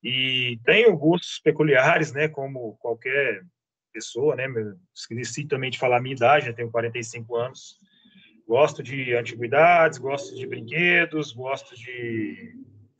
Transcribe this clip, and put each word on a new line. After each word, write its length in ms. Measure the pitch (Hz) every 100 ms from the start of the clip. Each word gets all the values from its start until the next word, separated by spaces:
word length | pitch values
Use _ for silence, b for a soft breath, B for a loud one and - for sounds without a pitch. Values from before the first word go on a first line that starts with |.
E 560 | - 131 131 127 123 117
tenho 320 | 117 190 233 170
gostos 420 | 151 175 - -
peculiares, 720 | 156 151 151 131 131 170 147
né, 160 | 127 156
como 480 | 151 135 131 117 104
qualquer 640 | 120 117 127 139 131 101 90 _ _ _ _
pessoa, 420 | 113 - 117 143 127
né, 120 | 131
meu, 280 | 120 107 92 _ -
esqueci 500 | - 117 120 - 147
também 240 | 135 127
de 80 | 120
falar 200 | 127 123
a 40 |
minha 140 | 131 131
idade, 320 | 117 147 123
eu 80 | 113
tenho 160 | 117
quarenta 260 | 117 117 120
e 60 |
cinco 320 | 117 120 117 117
anos. 420 | 123 - - - b b b b b b -
Gosto 360 | 117 156 156
de 300 | 123 135 127
antiguidades, 840 | 120 113 113 117 135 160 170 160 123
gosto 380 | 127 139 - -
de 100 | 123
brinquedos, 840 | 120 117 151 175 175 165 156 139
gosto 440 | 117 131 135 - 123
de 800 | 117 123 117 113 107 - - - - - _